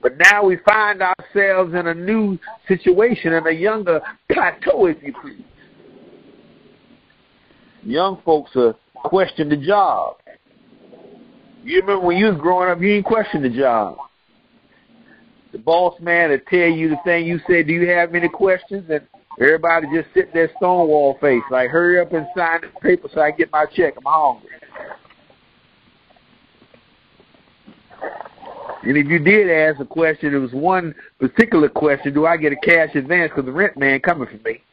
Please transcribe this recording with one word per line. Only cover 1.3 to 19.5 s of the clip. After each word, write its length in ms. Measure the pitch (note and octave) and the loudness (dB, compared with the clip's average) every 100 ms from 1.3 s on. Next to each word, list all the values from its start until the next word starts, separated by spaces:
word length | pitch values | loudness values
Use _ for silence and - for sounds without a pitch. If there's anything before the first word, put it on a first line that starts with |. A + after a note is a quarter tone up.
| G3+ G3 F#3 F#3 | 0 2 2 0
in 120 | F3 E3+ | -2 -4
a 80 | |
new 420 | E3 F3+ A3 G#3 F#3 - - - | -4 -2 0 0 -4 -10 -20 -4
situation, 680 | F#3 - F3+ A#3 A3+ E3 | -2 2 4 4 2 0
in 140 | E3 D#3+ | 0 0
a 60 | |
younger 480 | D#3+ F#3+ A3 F#3 D#3+ - - _ | -2 -2 -2 0 -2 -2 -18 _
plateau, 580 | - F3+ - - D4 F#3 | 0 0 -2 -2 2 2
if 140 | D#3 | 0
you 120 | C#3+ | -8
please. 320 | - C#3 - - _ _ _ - - - - - - - _ _ _ _ _ _ _ _ _ _ _ _ _ | -14 -18 -20 -20 _ _ _ -20 -20 -20 -20 -20 -20 -20 _ _ _ _ _ _ _ _ _ _ _ _ _
Young 360 | G2+ C3+ F#3+ F#3 | -6 -2 -2 -2
folks 320 | - D#3 C3+ C3 | 0 0 0 0
are 180 | A#2 A2 _ | 0 0 _
questioning 680 | - - F#3 F#3 - D3+ D3 | -12 -2 0 0 -2 -2 -2
the 40 | |
job. 520 | C#3 G3+ F#3 A2+ C2+ - - - _ _ _ _ - - - - - _ _ - | 0 0 2 0 -4 -8 -20 -20 _ _ _ _ -20 -20 -20 -20 -20 _ _ -20
You 180 | A#2 F3 | -2 -2
remember 220 | F#3+ G3 | 0 -2
when 120 | F3 F3 | 0 2
you 100 | G#3+ | 2
was 140 | E3+ | 0
growing 280 | D#3 F3+ F3+ | 0 0 0
up, 120 | F3 | 0
you 80 | F#3+ | 0
didn't 180 | G#3 G3 | 0 0
question 360 | A3 G#3 D#3+ | -2 -2 -2
the 80 | C3+ | -4
job. 460 | A#2 C3+ A2+ G2+ - - _ _ _ _ _ _ _ _ _ _ _ _ _ _ | 0 0 2 -2 -8 -20 _ _ _ _ _ _ _ _ _ _ _ _ _ _
The 60 | - | -10
boss 400 | A2 E3 F3+ F3 | 0 2 2 -2
man 320 | E3+ E3+ E3 | -2 2 2
would 160 | C#3 - | 0 0
tell 220 | F3+ E3+ | 2 2
you 200 | E3 D#3+ | 2 0
the 60 | D3 | -2
thing, 280 | F3+ E3+ E3+ | 0 -2 -2
you 140 | E3+ | -6
said, 260 | - F3 D#3 | 0 0 2
"Do 60 | |
you 160 | E3+ F3 | 0 2
have 260 | F3 E3+ | 2 0
any 140 | E3+ E3+ | 0 -2
questions?" 600 | - F#3+ F#3 - G3+ E3 | 0 0 0 -2 -12 -6
And 160 | D3+ - _ _ - | -6 -6 _ _ 0
everybody 480 | C3 | 2